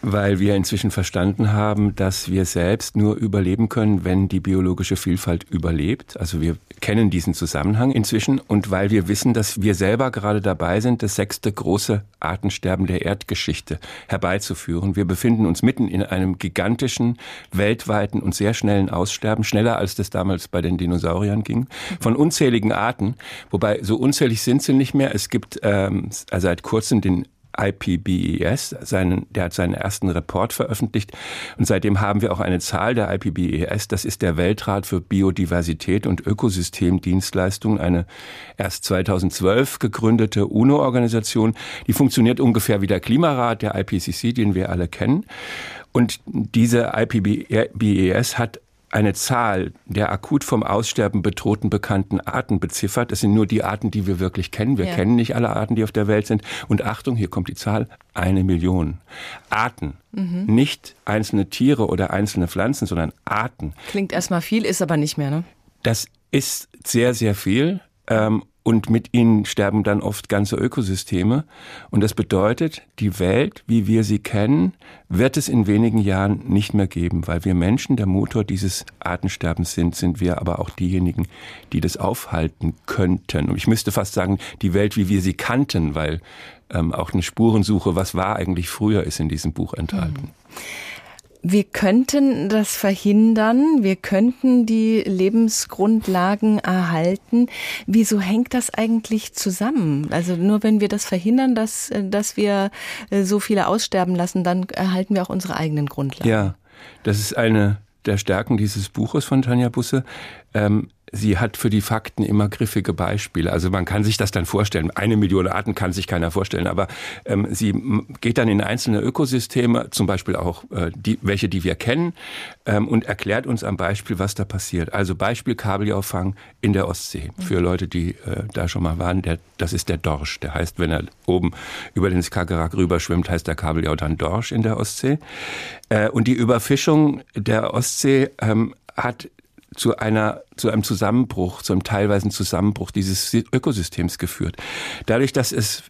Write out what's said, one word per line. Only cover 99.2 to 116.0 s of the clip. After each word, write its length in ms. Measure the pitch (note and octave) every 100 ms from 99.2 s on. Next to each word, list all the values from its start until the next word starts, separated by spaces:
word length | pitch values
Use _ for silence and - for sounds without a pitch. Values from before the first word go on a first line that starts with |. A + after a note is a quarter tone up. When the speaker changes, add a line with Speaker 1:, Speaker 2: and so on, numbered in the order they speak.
| -
Speaker 2:
zusammen? 760 | - - F3+ G#3 D4 E3+ C#3+ D3+
Also 260 | - F3 F3
nur 280 | F#3 G#3+
wenn 180 | A3 A3
wir 80 | G3+
das 160 | G#3 -
verhindern, 480 | F#3 F3+ B3 C4+
dass, 380 | A#3 A3 - -
äh, 120 | -
dass 340 | G3 G3+ G#3 -
wir, 340 | G#3 G3+ G3 - - - A3
äh, 100 | G3+
so 180 | F#3+ G#3
viele 280 | - G3+ -
aussterben 480 | A3 - F#3+ F3+ F3+
lassen, 280 | F3 F#3+
dann 240 | F3 F3+ F#3
erhalten 440 | - F#3 F#3 F#3+
wir 80 | G3
auch 80 | F3+
unsere 260 | F#3+ F#3 -
eigenen 300 | D#3+ D3+ C#3+
Grundlagen. 420 | - C#3 - A#2
Speaker 1:
Ja, 280 | A2 G2+ - _ - - -
das 160 | - G#2
ist 180 | G2+ -
eine 400 | A#2 A2 G#2 G#2 - _ -
der 100 | G2
Stärken 400 | - F#2+ A2 A#2
dieses 320 | G#2 G#2 G2
Buches 340 | - A2 D3+
von 200 | - C3+
Tanja 260 | B2+ B2 B2
Busse. 340 | A#2+ A#2+ C3+ B2+ - - - _
Ähm, 360 | G#2+ G#2 G#2+ - _ -
sie 240 | G2+ G#2+ F#2
hat 180 | A2+ -
für 140 | A#2
die 100 | G#2
Fakten 440 | G2 A2 - -
immer 260 | G#2+ G#2 G#2
griffige 420 | - A2+ - F#2
Beispiele. 600 | F2+ F2+ G#2 - - E2
Also 160 | F2 F2+
man 160 | F#2+ F2+
kann 180 | G2+
sich 140 | G#2 G#2+
das 140 | G#2
dann 140 | - E2+
vorstellen. 460 | G2 G#2 G2 E2
Eine 240 | - G2+ G#2+
Million 320 | G2+ F#2+ F#2
Arten 260 | F2 G#2+
kann 200 | F#2+ F#2
sich 120 | F2+